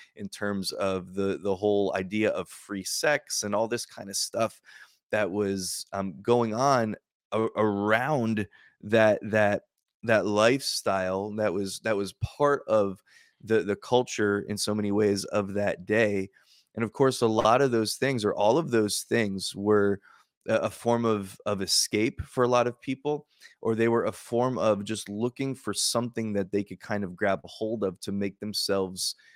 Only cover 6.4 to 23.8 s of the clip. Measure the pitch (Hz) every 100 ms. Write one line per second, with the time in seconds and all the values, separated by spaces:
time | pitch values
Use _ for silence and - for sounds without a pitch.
6.4 | 117 107 139 131 113 101 _ _ _ 107
7.4 | 113 - 107 101 104 110 131 151 113 107
8.4 | 98 _ _ _ 104 113 110 101 107 107
9.4 | 104 104 - _ _ _ 113 110 92 104
10.4 | 113 135 - - 107 98 92 95 104 107
11.4 | 107 90 98 - 110 101 98 - - -
12.4 | 143 143 - 110 98 95 _ _ _ _
13.4 | 104 110 92 98 - 123 123 - 104 101
14.4 | - 104 - 107 104 101 107 98 - 104
15.4 | 98 101 101 - 90 107 107 101 95 _
16.4 | _ _ _ - 110 - 135 123 117 110
17.4 | 110 123 139 117 107 - 131 127 104 -
18.4 | 104 139 156 117 104 - - 117 104 98
19.4 | - 98 104 107 101 98 - _ _ _
20.4 | - 110 104 - 117 120 117 107 98 -
21.4 | - 101 95 - - 104 117 - - -
22.4 | 123 123 120 117 - 131 147 147 - _
23.4 | - _ 113 110